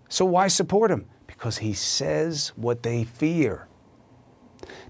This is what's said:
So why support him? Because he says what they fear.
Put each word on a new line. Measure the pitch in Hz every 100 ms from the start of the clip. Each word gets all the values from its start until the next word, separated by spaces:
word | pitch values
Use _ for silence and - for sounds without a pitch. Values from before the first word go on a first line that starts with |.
| -
So | - 185
why | 175 196
support | - 180 196 220
him? | 139 - - -
Because | - 117 -
he | 110
says | 98 - - 139 151 165 151 - -
what | 113 120
they | 117 117
fear. | 117 - 156 170 127 90 - - _ - - - - - - - - - -